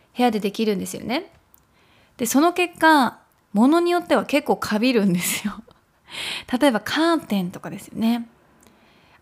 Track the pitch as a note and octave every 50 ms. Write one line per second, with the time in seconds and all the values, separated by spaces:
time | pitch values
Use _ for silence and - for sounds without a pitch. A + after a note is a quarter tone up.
0 | _ _ - - B3 B3 A3+ G3+ G#3 G3 - - A3+ G#3+ G3+ F3+ F#3 - - -
1 | - G#3 B3 E4 G4 - _ _ _ _ _ _ _ _ _ _ _ _ _ _
2 | _ _ _ - A#3+ - - C4+ D#4+ F4 F4 F#4 F4+ E4+ - - E4 D#4+ D#4 C#4+
3 | A#3+ - - - _ _ _ _ _ _ - G3+ A#3+ C#4 D#4+ F4 F4 F4 F4 F4
4 | F4 - D4 G3+ - - C#4 D4 D4 B3+ F#3+ - - - G#3+ G#3 A#3+ C4 B3 G#3+
5 | G3+ F#3+ F3 F3 F3 - - - - G3+ - - - - - _ _ _ _ _
6 | _ - - - - - - - - - B3+ A#3 D4 C#4 A3 G3+ - - - C#4+
7 | E4 E4+ E4+ D4 - - G#3 G3 F3+ F3+ - D#3+ - F3 F3 G3 - - - -
8 | A3+ A3+ A#3+ A#3 A#3 - _ _ _ _ _ _ _ _ _ _ _ _ _ _
9 | _ _ _ _